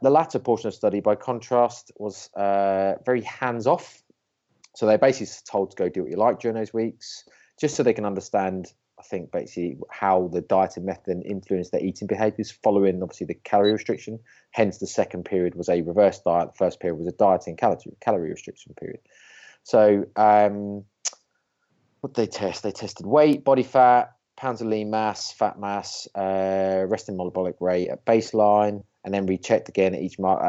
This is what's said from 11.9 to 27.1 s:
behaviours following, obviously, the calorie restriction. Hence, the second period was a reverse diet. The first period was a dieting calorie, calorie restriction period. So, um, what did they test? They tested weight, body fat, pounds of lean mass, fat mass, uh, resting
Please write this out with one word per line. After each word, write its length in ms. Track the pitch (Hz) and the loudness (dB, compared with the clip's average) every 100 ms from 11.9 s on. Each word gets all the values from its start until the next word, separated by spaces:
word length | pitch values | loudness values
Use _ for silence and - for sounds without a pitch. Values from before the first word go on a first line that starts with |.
| 92 101 | -6 -6
behaviours 420 | 98 107 107 104 | -2 -2 -2 -8
following, 540 | - 110 101 98 90 | -2 0 4 2 0
obviously, 240 | 90 - 82 | -6 -8 -10
the 60 | |
calorie 380 | 85 - 104 104 | -10 0 2 4
restriction. 460 | 107 - 110 - 113 - _ _ | 2 -2 -6 -8 -14 -16 _ _
Hence, 280 | - 104 - | 0 0 0
the 100 | 95 | -6
second 360 | - 98 90 85 | -2 -4 -6 -4
period 280 | 95 90 | -2 -2
was 140 | 87 87 | -2 -2
a 140 | 87 | 0
reverse 360 | 82 87 101 90 | 0 4 4 2
diet. 300 | - 85 82 | 0 0 -2
The 60 | - | -2
first 220 | 92 - | -2 -2
period 180 | 90 80 | -6 -4
was 80 | 85 | -6
a 60 | |
dieting 440 | - 104 92 - 82 | 0 2 2 -2 -2
calorie, 400 | 113 90 - - | -2 -2 -6 -8
calorie 300 | - 101 80 | -4 -2 -4
restriction 440 | 82 - - - | -8 -14 -20 -20
period. 240 | - - - _ _ _ - - _ | -16 -14 -14 _ _ _ -20 -20 _
So, 440 | - 117 107 101 - - | 0 4 6 4 0 2
um, 680 | 107 104 104 101 101 101 98 _ - - _ _ _ _ _ _ _ _ | 6 6 4 0 -8 -10 -14 _ -12 -12 _ _ _ _ _ _ _ _
what 140 | 135 | -8
did 80 | - | -2
they 40 | 110 | -4
test? 380 | - 98 - | -2 -6 -4
They 80 | 104 | -8
tested 340 | 95 101 - 90 | -8 -12 -12 0
weight, 380 | 143 151 143 | 4 4 4
body 180 | - 135 | 2 2
fat, 500 | 123 135 123 123 - _ _ - | 2 4 6 6 2 _ _ -10
pounds 240 | 131 113 | -8 -6
of 60 | 113 | -4
lean 240 | 107 107 | -4 -2
mass, 400 | 110 107 101 - | -2 -2 -4 -10
fat 300 | - 104 - | -4 -4 -2
mass, 480 | 101 101 95 - - 98 | -6 -6 -8 -14 -12 -6
uh, 680 | 95 95 95 95 95 95 92 | -2 -2 0 0 0 0 -2
resting 280 | - - | -4 -6